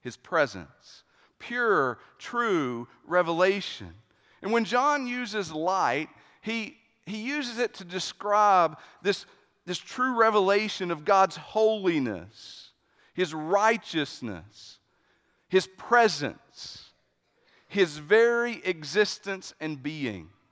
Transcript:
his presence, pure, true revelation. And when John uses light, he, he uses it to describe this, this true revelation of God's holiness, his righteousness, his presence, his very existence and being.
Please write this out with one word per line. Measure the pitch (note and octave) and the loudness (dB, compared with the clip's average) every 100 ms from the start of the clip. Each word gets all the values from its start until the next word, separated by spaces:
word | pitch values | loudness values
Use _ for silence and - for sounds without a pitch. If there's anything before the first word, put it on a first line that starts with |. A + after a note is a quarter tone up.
his | B2 - | -14 -14
presence, | - E3 C#3 G2+ D2+ _ - - _ _ _ _ | -4 0 0 -2 -16 _ -20 -20 _ _ _ _
pure, | - A#3+ A#3+ F#3 C3+ A2+ - _ | -10 -4 0 2 0 -4 -14 _
true | - A#3+ A#3 F3+ C3 A#2+ A#2+ _ | -8 -2 0 0 0 -4 -10 _
revelation. | - F3+ E3+ E3 F#3 G3+ - - F#2 G2 _ _ _ _ | -2 0 2 2 2 2 -6 -12 -16 -18 _ _ _ _
And | F#3+ | -2
when | A#3 | 0
John | G3+ A#3+ C#4 D4 B3+ | 2 2 2 0 -2
uses | B3 A#3+ G#3 F3 | -6 -6 -6 -6
light, | D#3 E3 F#3+ D3 C3 D3 _ _ _ | -4 -2 0 0 0 -4 _ _ _
he, | - A3+ G#3+ - _ _ | -8 -6 -6 -14 _ _
he | - G#3+ | -12 -10
uses | A#3 D4 B3+ A3+ | -6 -6 -6 -4
it | A#3+ | -4
to | - | -6
describe | F3+ F3+ - - G#3 G#3 G#3 F#3+ E3 D#3 - _ | -10 -8 -8 -8 0 4 6 6 4 -2 -20 _
this, | F#3+ G3 - _ _ _ - | -2 -2 -6 _ _ _ -12
this | F3 | -10
true | - - B3+ | -10 -2 -2
revelation | A#3+ A3 G#3+ F#3+ G3+ G#3+ - F3+ | 4 4 4 4 2 0 -4 -4
of | E3 | -4
God's | D3+ G3 F#3+ - | 4 4 4 0
holiness, | - A3 A3 A3 F#3 D#3+ B2 F#2 F#2 - - - - _ _ _ _ | -6 2 2 2 0 0 -2 -4 -10 -20 -20 -20 -20 _ _ _ _
his | - F3 | -6 -4
righteousness, | D#3 D#3 G3 A3 A#3 - E3 C#3+ - A#2+ F2+ G2+ - - - _ _ _ _ _ _ _ | -4 0 2 4 2 -2 -4 -4 -6 -10 -10 -14 -20 -20 -20 _ _ _ _ _ _ _
his | F#3 - _ | 0 0 _
presence, | - A#3+ A3+ D3 C#3 - _ - - - - _ _ _ _ _ _ _ _ | 2 4 4 2 -6 -8 _ -20 -20 -18 -20 _ _ _ _ _ _ _ _
his | G3+ F3+ D3 | 0 0 0
very | D3+ G#3+ A#3 A#3+ A#3+ A3 | 2 4 6 2 -2 -4
existence | F#3 E3+ D3 F3 G3+ - G3 F#3+ - - | -6 -6 -4 0 0 -2 -8 -10 -10 -10
and | D#3 D3+ | -10 -8
being. | C#3 D#3 C3 G2 D#2+ _ _ | -8 -6 -6 -6 -14 _ _